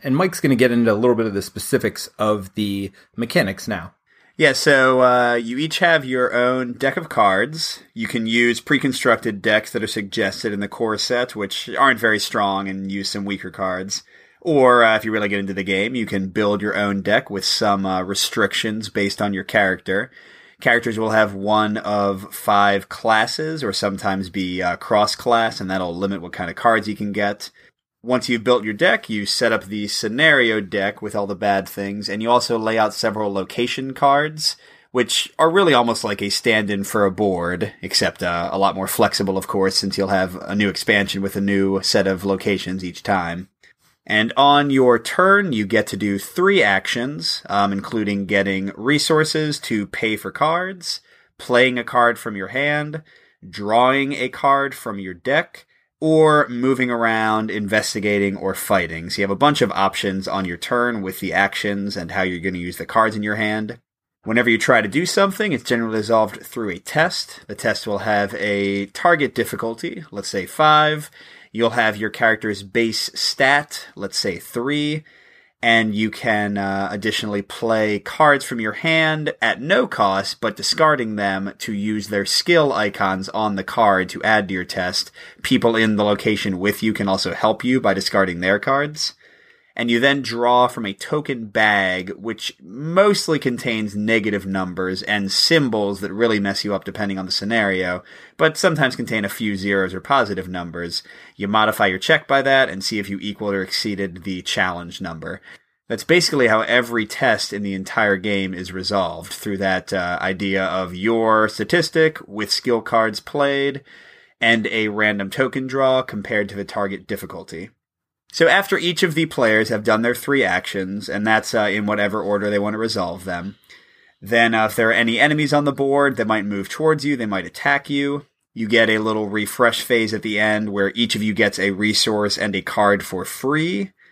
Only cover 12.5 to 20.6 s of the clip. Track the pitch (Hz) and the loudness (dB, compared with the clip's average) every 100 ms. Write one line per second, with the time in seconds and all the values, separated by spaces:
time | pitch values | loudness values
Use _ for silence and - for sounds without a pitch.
12.5 | 95 98 95 98 98 98 104 98 98 92 | 0 -4 -6 -6 -6 -6 -6 -6 -6 -8
13.5 | 85 95 92 95 - - - _ _ 175 | -6 -4 -4 -6 -8 -10 -20 _ _ 2
14.5 | 147 127 123 113 107 113 107 104 101 98 | 6 8 8 8 4 2 -2 0 -2 -2
15.5 | 98 95 95 107 127 104 104 95 98 104 | -4 -2 0 0 -2 -4 -2 -2 0 0
16.5 | 104 104 98 101 98 98 113 - 101 - | 0 -2 -2 0 0 2 0 0 -4 -2
17.5 | - 110 101 95 92 92 98 - - 101 | 0 2 2 0 -2 -2 -4 -2 0 0
18.5 | - 110 107 107 - 101 - 104 95 90 | 0 -4 -6 -6 -4 -4 -2 -2 -2 0
19.5 | 110 98 92 - 98 123 - - - - | 2 2 0 -2 -4 -4 -12 -20 -20 -20
20.5 | _ | _